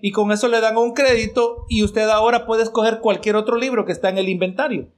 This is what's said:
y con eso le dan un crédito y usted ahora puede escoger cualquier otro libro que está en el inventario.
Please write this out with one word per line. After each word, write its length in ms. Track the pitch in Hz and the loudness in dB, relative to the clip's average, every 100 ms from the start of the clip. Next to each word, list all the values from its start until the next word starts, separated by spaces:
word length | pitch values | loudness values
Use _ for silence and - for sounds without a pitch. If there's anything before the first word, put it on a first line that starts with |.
y 100 | 202 | -4
con 200 | 208 208 | 0 0
eso 160 | 208 247 | 0 2
le 140 | 233 | 2
dan 160 | 220 226 | 2 2
un 160 | 240 | 0
crédito 720 | 247 269 233 214 254 233 233 - | 2 2 2 0 0 -2 -2 -4
y 140 | 226 | 0
usted 260 | 208 214 220 | 0 2 2
ahora 360 | 214 226 240 233 | 4 4 2 0
puede 180 | 220 | -2
escoger 360 | 226 226 220 220 | 0 0 0 0
cualquier 360 | 220 196 214 208 | 0 0 0 0
otro 220 | 214 233 | 0 -2
libro 280 | 262 233 196 | -2 -2 -2
que 60 | |
está 180 | 170 190 | -2 -2
en 80 | 190 | 0
el 120 | 190 | -2
inventario. 580 | 180 185 185 294 175 - | -2 -4 -2 -4 -6 -10